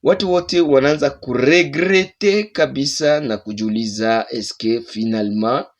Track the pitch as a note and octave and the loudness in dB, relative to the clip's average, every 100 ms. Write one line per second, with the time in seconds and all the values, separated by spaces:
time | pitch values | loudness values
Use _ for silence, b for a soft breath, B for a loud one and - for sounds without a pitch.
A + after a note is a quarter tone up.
0 | C3+ F#3+ F#3+ F3+ F3 F3 D#3+ C3+ C#3 D3+ | 2 0 2 0 0 0 4 4 4 2
1 | C#3+ - - A#2+ B2+ F3 D#3 D3 F#3 F#3+ | -2 -4 -6 0 4 4 2 -2 2 0
2 | F#3+ _ G3+ G#3 G#3+ - D3+ C3+ C#3+ - | 0 _ 0 0 -2 -2 -2 0 -4 0
3 | D3+ D3+ C#3+ G#2+ G#2+ G#2 A2 G#2+ A2+ G#2 | 0 0 -2 -6 -8 -6 -4 -2 -4 -4
4 | A2 A2+ A2 B2 G2+ - A2 A#2 A#2 G#2+ | 0 0 -2 -8 -8 -4 -2 -2 -4 -6
5 | A2+ A2 G#2 G#2+ A2 C3+ - | -4 -2 -2 0 0 -2 -4